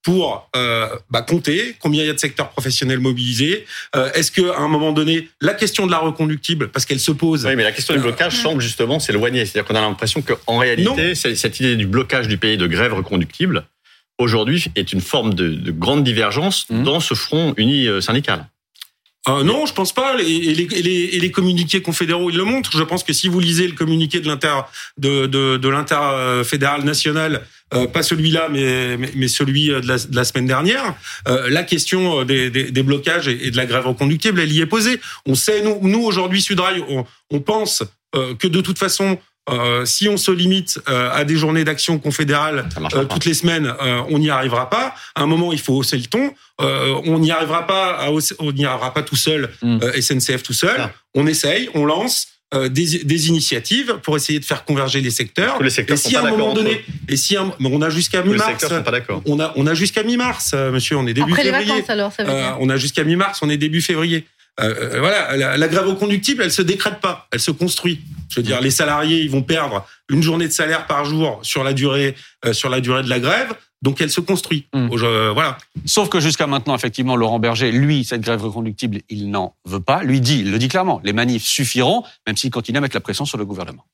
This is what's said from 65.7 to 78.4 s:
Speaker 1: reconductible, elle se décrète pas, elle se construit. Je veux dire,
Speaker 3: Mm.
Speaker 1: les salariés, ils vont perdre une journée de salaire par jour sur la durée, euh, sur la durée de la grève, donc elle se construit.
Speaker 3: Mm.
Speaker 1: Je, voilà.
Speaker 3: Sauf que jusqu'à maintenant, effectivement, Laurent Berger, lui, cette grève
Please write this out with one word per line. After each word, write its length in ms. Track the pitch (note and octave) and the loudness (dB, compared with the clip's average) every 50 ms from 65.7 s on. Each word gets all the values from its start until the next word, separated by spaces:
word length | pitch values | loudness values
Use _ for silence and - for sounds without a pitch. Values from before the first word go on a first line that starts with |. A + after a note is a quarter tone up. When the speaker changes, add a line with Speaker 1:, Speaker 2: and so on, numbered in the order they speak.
| D#3+ F#3+ F#3 | 2 2 2
Speaker 1:
reconductible, 560 | G3 F#3+ F#3+ G3+ G#3 G3+ F#3+ G3+ - C#4 A#3+ G3+ | 2 0 0 0 0 0 0 0 0 0 0 0
elle 80 | E3+ | 0
se 100 | - - | 2 2
décrète 380 | F#3 E3 G3+ G3 - G#3+ F#3 - | 2 2 0 0 -2 -4 -2 -2
pas, 280 | - F#3 E3+ - - _ | -4 -4 -4 -6 -8 _
elle 80 | - A#2 | -4 -2
se 120 | - - | 0 -2
construit. 500 | D#3 - F3+ F3+ - - - F3+ E3+ D3 - - - - - - | 0 0 0 0 0 0 -2 -2 -2 -2 -8 -14 -14 -14 -12 -6
Je 120 | - - | -4 -2
veux 20 | A#2+ | -2
dire, 140 | - C3 B2 | 0 0 0
Speaker 3:
Mm. 40 | C3 | 0
Speaker 1:
les 60 | C3+ | 0
salariés, 480 | C3+ - D#3 D3 D3 D3 D#3 D#3 E3 E3 | 2 2 2 2 2 0 2 2 2 2
ils 80 | D#3 D3 | 2 0
vont 100 | C3 C#3 C3 | 0 -2 0
perdre 440 | - E3 D#3+ D3 C3 A2 G2 - - - _ _ - | 0 0 0 0 -2 -4 -6 -6 -8 -20 _ _ 0
une 120 | C#3 D3+ | 2 4
journée 260 | D#3+ D#3+ D#3+ E3 E3+ | 4 4 2 2 0
de 40 | D3+ - | 0 0
salaire 340 | - D#3+ D#3 D#3+ D#3 D#3 | 0 0 0 0 -2 -2
par 180 | - D#3 C#3+ D3 | -2 -2 -2 0
jour 340 | C#3+ D#3 D#3 D#3+ C#3+ G#2+ - | 0 0 0 0 0 -2 -4
sur 220 | - - - C#3+ C3 | -6 -4 -4 -2 0
la 80 | C3+ C#3 | 0 0
durée, 420 | C3 C3+ C#3+ C3+ C#3+ C#3 C#3 C3+ - - - _ _ - | 0 0 2 2 2 0 -2 -2 -6 -18 -20 _ _ -2
euh, 60 | A#2 | -2
sur 180 | G#2+ - - C3+ | -2 0 -2 -2
la 120 | B2+ C3 | -2 0
durée 200 | B2 B2 B2+ C3 | 0 0 0 0
de 80 | C3 A#2+ | 0 -2
la 120 | B2+ B2 | -2 0
grève, 320 | A#2+ C#3+ F#3+ A#3+ C4 A3+ A3 - _ _ _ _ | 0 0 0 0 -2 -4 -8 -12 _ _ _ _
donc 200 | B2+ C3+ C3+ - | -2 -2 0 0
elle 100 | E3+ D3+ | -2 0
se 80 | - F3+ | 0 -2
construit. 460 | F3 - G3 F3+ - - E3 D3 C#3+ _ - | 0 0 -2 -2 0 -2 -4 -4 -4 _ -2
Speaker 3:
Mm. 160 | C3+ B2 A#2 A#2+ | -2 -2 0 0
Speaker 1:
Je, 320 | A2+ A#2 A#2 A2+ A2 A2 G#2+ | 0 0 2 2 2 2 2
voilà. 260 | G#2+ C3+ D#3+ D3 - - - _ _ - - | 2 0 0 0 -2 -6 -14 _ _ -10 -4
Speaker 3:
Sauf 240 | D3 - G#3 G3+ - | 0 2 2 2 2
que 100 | - F3 | 2 2
jusqu'à 280 | D3 D#3+ C#3+ - D#3+ | 2 2 2 0 0
maintenant, 280 | C#3+ C#3 C3+ A2+ D3 C3+ | 0 0 -2 0 0 -2
effectivement, 400 | A2+ C#3 B2 - - B2 C3 B2+ | 0 -2 -4 -2 -2 0 0 2
Laurent 240 | A#2+ A2+ A2 A#2 A2+ | 2 2 2 2 0
Berger, 320 | A2 A#2 A#2 A2 C3 A#2 | 0 0 0 2 0 2
lui, 320 | A2 B2+ C#3 D3 D3+ C#3 A#2+ | 2 4 4 4 2 2 0
cette 180 | - B2+ A#2 | -2 -4 -4
grève 200 | G#2+ A2+ A2+ G#2+ | -2 -2 -2 -2